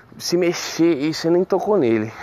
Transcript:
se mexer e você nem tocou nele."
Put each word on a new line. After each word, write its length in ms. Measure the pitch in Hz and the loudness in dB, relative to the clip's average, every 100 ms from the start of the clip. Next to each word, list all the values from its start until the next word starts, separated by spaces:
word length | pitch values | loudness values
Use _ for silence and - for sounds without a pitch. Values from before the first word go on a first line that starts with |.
| - - | -20 -12
se 180 | - 175 | -4 0
mexer 560 | 175 170 - - 165 139 | 0 -2 -6 0 2 2
e 160 | 151 | -2
você 160 | 156 165 | -2 2
nem 140 | 175 | 2
tocou 340 | 190 185 196 208 | 2 0 2 2
nele." 340 | 120 113 107 - | 2 0 -2 -8